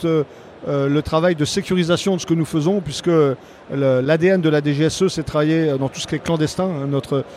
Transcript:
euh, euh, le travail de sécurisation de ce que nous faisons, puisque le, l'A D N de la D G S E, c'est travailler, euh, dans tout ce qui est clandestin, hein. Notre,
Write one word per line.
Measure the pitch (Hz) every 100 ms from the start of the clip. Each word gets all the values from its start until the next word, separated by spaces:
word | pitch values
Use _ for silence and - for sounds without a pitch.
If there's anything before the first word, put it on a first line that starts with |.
euh, | 170 160 139 - - - -
euh, | 143 139
le | 147
travail | - 160 180 160
de | 147
sécurisation | 196 - 185 165 170 196 185
de |
ce | -
que |
nous | 165 151
faisons, | 160 151 202
puisque | 147 - 175
le, | 165 143 127 - - -
l'A | 139 135 127 135 160
D | 180
N | 190
de | 160
la | 151
D | 147
G | 143
S | 156 -
E, | 190
c'est | -
travailler, | 143 151 151 160 160
euh, | 135
dans | 135
tout | -
ce | -
qui | 156
est |
clandestin, | - 165 151 - 190
hein. | 156 139
Notre, | 139 - 139 -